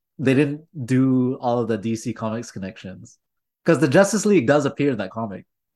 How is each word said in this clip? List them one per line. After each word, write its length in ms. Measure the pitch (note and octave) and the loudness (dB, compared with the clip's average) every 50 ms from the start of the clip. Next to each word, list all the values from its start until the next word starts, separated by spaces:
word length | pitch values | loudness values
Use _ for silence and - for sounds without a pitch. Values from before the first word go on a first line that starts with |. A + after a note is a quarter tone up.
| _ _ _ - | _ _ _ -4
they 160 | - A2+ C3+ | 0 2 4
didn't 280 | B2+ D3+ C#3+ D3 D3 D#3+ _ - E3 B2 | 4 2 2 -2 -6 -12 _ -14 -12 -6
do 520 | A2 C3 B2+ C3 C3 C3 B2+ B2+ B2+ C3 C3+ | -2 0 2 2 2 2 2 0 0 -2 -4
all 180 | - B2 A#2+ B2 | -2 -2 0 0
of 80 | A#2 G#2+ | 0 -2
the 100 | A#2 G#2 | -2 -4
D 180 | F#2+ A2+ A2+ | -4 -4 -6
C 180 | A2 - B2+ A2 | -4 -6 -8 -8
Comics 360 | - A#2 A2 G#2+ A#2 A#2 - | -6 -6 -8 -6 -8 -10 -12
connections, 680 | - G2+ F#2+ F#2 F2+ - - F#2+ F#2 - - - - _ _ _ _ _ _ _ _ _ _ | -14 -12 -12 -12 -12 -14 -16 -16 -16 -18 -20 -20 -20 _ _ _ _ _ _ _ _ _ _
'cause 140 | - E3 C3+ | 0 2 2
the 80 | D#3 D3 | 2 4
Justice 380 | B2+ F#3 G3 G3 - G#3 - | 4 4 4 4 2 0 2
League 220 | G#3 G#3 F3 A#2+ A2+ | 2 4 4 4 4
does 180 | C#3+ D3+ C#3 | 2 2 2
appear 260 | C#3 - - C#3+ C#3+ | 0 -2 -2 -2 -2
in 60 | C3 G#2 | -2 -2
that 140 | G2+ F#2 | -4 -8
comic. 340 | - A2 A2+ G#2+ F#2+ F#2 - _ _ _ _ _ _ | -8 -8 -8 -8 -10 -12 -16 _ _ _ _ _ _